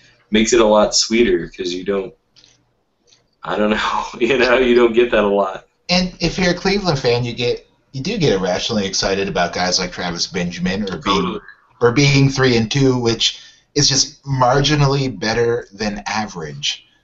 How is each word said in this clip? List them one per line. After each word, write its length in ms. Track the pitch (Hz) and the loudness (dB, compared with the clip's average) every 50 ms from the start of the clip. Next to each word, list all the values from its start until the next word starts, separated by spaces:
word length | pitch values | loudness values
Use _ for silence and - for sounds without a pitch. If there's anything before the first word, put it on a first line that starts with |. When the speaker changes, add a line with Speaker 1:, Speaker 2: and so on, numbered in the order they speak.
| _ _ _ _ _ _ | _ _ _ _ _ _
Speaker 1:
makes 220 | 104 110 110 110 | 0 0 2 4
it 80 | 123 117 | 4 4
a 40 | 110 | 6
lot 300 | 107 107 107 104 - - | 6 6 4 4 4 2
sweeter 540 | - - - 110 113 120 101 90 85 82 82 | 0 0 2 2 2 4 4 2 0 -2 -6
'cause 260 | - - 92 87 90 | -10 -8 -8 -6 -6
you 100 | 92 90 | -6 -6
don't, 300 | 98 98 98 95 90 - _ _ _ _ - _ _ _ _ _ _ _ _ _ _ _ _ _ _ _ _ _ _ _ _ | -4 -4 -4 -4 -8 -12 _ _ _ _ -20 _ _ _ _ _ _ _ _ _ _ _ _ _ _ _ _ _ _ _ _
I 140 | - - 90 | -10 -8 -4
don't 140 | 104 104 107 | -2 0 0
know, 340 | 107 110 - - - - - - | 0 -2 -2 -2 -4 -4 -6 -8
<laughs> 120 | - - | -4 -2
you 180 | 123 110 139 123 | 0 0 2 2
know, 180 | 120 127 120 131 | 2 2 2 2
you 180 | 131 120 120 | 4 4 4
don't 160 | 120 120 113 | 4 4 4
get 180 | 110 117 123 120 | 4 2 2 4
that 140 | 113 107 104 | 2 2 2
a 40 | 101 | 2
lot. 380 | 101 101 95 95 - - - _ _ _ _ - | 2 2 0 0 -4 -10 -16 _ _ _ _ -2
Speaker 2:
And 280 | 175 180 180 185 - - | 0 0 0 -2 -4 -4
if 180 | 175 160 - 190 | -4 -4 -2 0
you're 140 | 180 180 | 0 0
a 20 | 175 | 0
Cleveland 460 | 175 - 196 196 202 190 180 156 - | 0 -2 -2 -2 0 0 0 -2 0
fan, 240 | - 123 120 120 123 | 0 0 0 0 -2
you 80 | 120 117 | -4 -6
get, 320 | 120 120 120 117 - - _ _ _ _ _ | -4 -2 -2 -2 -4 -8 _ _ _ _ _
you 100 | - 135 | -12 -8
do 140 | 131 180 233 214 | -6 -6 -2 0
get 140 | 151 123 | 2 2
irrationally 540 | 101 92 92 92 90 92 - - 117 104 98 | 2 0 0 -2 -2 -4 -4 -4 -2 -2 -2
excited 400 | 98 92 - - 98 98 98 98 98 | -2 -4 -4 -2 -2 -2 -2 -2 -2
about 240 | 82 92 87 85 | -2 -2 -2 -2
guys 280 | - 95 90 92 90 90 | -2 -4 -2 -2 -2 -2
like 100 | 92 90 | -4 -4
Travis 380 | - - 92 87 85 85 - - | -6 -8 -6 -6 -6 -6 -8 -6
Benjamin 560 | - 90 87 87 87 87 87 92 95 104 107 | -4 -4 -4 -4 -4 -4 -4 -4 -4 -4 -6
or 140 | 95 92 82 | -6 -8 -6
being, 180 | - 110 - 131 | -2 -2 0 0
Speaker 1:
Totally. 180 | 127 92 85 - - - - _ _ _ _ _ | 0 -2 -6 -8 -12 -16 -20 _ _ _ _ _
Speaker 2:
or 100 | 120 120 | 0 2
being 380 | 117 147 143 139 139 139 135 135 | 4 4 4 4 4 4 4 4
three 280 | - 131 131 131 120 | 2 2 2 2 4
and 140 | 113 113 107 | 2 0 0
two, 260 | - 143 135 131 127 127 | 0 2 2 2 2 2
which 400 | 117 117 113 110 - - - - - - - _ _ _ _ | 0 -2 -2 0 -2 -4 -4 -6 -16 -20 -20 _ _ _ _
is 140 | 143 143 143 | 0 2 2
just 340 | 143 135 - - - _ | 2 0 -2 -4 -6 _
marginally 960 | _ 139 135 131 127 120 131 143 143 143 151 147 143 135 139 143 135 131 107 87 | _ -4 0 2 2 4 4 2 2 2 2 2 2 2 2 0 -2 -4 -6 -4
better 480 | 104 110 117 120 117 117 117 120 - - | -4 -2 0 0 0 0 0 -2 -6 -10
than 320 | 101 98 110 104 101 107 - | -10 -6 -6 -6 -6 -6 -8
average. 800 | 101 101 110 107 104 92 87 80 76 71 69 71 - - - _ _ _ _ | -6 -6 -4 -6 -6 -8 -10 -10 -10 -10 -6 -6 -6 -6 -6 _ _ _ _